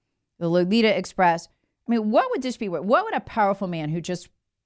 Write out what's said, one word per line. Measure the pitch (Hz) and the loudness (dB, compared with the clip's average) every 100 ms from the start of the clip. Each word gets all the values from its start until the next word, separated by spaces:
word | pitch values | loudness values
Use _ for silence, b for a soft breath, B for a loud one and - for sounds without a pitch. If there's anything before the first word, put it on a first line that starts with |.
| _ _ _ - | _ _ _ -6
the | 170 | 0
Lolita | 175 180 226 220 190 | 2 4 4 4 2
Express, | 185 - 180 170 - _ _ _ - | -2 2 2 2 -4 _ _ _ -4
I | |
mean, | 233 214 | -2 2
what | 262 508 | 2 2
would | 427 | -2
this | 247 - | -4 -6
be | 202 | -6
worth? | 165 | -4
What | 190 302 | 0 0
would | 440 | 0
a | 277 | -6
powerful | - 233 202 196 185 | -4 0 0 0 -4
man | 165 151 | -6 -4
who | 165 | -4
just | 165 180 - _ _ _ | -6 -8 -10 _ _ _